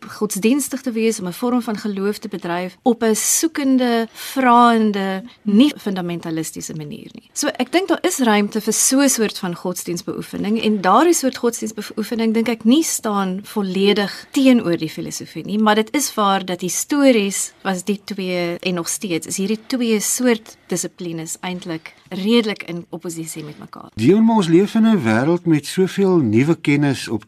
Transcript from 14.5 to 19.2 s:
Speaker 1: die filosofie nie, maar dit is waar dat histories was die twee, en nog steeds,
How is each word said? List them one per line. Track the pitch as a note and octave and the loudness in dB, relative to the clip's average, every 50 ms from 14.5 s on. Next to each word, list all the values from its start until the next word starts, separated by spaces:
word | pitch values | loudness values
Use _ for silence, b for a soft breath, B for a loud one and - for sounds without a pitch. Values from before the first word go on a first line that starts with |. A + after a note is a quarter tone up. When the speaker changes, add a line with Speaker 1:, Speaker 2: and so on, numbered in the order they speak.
| B3+ A#3 - E3+ E3+ | 6 6 4 2 -2
Speaker 1:
die | E3 D#3+ D3+ | -2 -2 -6
filosofie | - F3+ D#3+ D3+ - - F3 - - E3 D3+ | -6 -8 -10 -8 -8 -10 -12 -12 -12 -12 -8
nie, | E3+ G3 | -4 -2
maar | G#3+ A3 G#3+ G#3 | 2 4 4 4
dit | A3 A3 A3 - | 4 2 0 0
is | D4 C4+ - - | -2 -2 -2 -2
waar | A3 G#3 G3 G3 F#3+ F#3 | 0 2 2 2 0 -2
dat | F#3 F3+ F3 | -4 -6 -6
histories | F#3 F3 - - - - D4+ C#4+ C#4 C4+ B3 A3 G3 G3 F#3+ - - - - _ - | -4 -4 -4 -6 -4 -2 2 4 6 6 6 4 2 -2 -2 -6 -8 -8 -10 _ -6
was | G3 F#3 F3+ E3+ | -4 -4 -4 -4
die | - G3+ G3 _ | -4 -4 -4 _
twee, | - G3+ G3 F#3 F#3 F3+ F3 F3 E3+ F3 - | -10 -8 -6 -6 -4 -2 -2 -2 -4 -4 -6
en | - F#3 F3+ | -4 -4 -4
nog | F3 E3 - | -4 -4 -6
steeds, | - - - F#3+ E3 D#3 | -6 -6 -4 -4 -4 -4